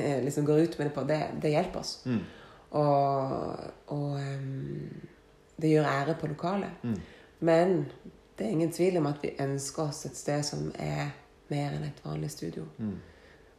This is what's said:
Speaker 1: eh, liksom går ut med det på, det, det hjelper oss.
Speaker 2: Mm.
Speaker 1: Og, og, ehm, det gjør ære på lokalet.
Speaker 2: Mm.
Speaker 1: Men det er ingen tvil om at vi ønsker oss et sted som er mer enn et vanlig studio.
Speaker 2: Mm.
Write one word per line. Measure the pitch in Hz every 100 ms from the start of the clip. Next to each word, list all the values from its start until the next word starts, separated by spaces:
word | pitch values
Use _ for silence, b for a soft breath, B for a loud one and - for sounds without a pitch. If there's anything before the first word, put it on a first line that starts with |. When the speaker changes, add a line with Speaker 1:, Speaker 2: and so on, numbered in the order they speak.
Speaker 1:
eh, | 143 131
liksom | 131 151
går | 147 151
ut | 165 -
med | 147
det |
på, | 139 135
det, | 151 - -
det | 151
hjelper | 151 - -
oss. | - -
Speaker 2:
Mm. | 131 113 85 B B B B
Speaker 1:
Og, | 147 147 139 139 139 135 127 78 - - - -
og, | 147 143 139
ehm, | 139 139 135 135 139 147 147 156 - - - - - -
det | 156
gjør | 151 143
ære | 139 143 160
på | 156
lokalet. | 147 170 202 - -
Speaker 2:
Mm. | 120 95 B B B B
Speaker 1:
Men | 165 165 180 170 135 - - - - -
det | 208
er |
ingen | 156 165
tvil | 165 180 180
om | 147
at | 147
vi | - -
ønsker | 139 139 - - 151
oss | -
et | 143 -
sted | - 147
som | 147 151 151 -
er | 151 147 143 - - - -
mer | 147 143
enn | 151
et | 151 -
vanlig | 151 156 151
studio. | - 82 - 80 -
Speaker 2:
Mm. | 107 90 B B B B B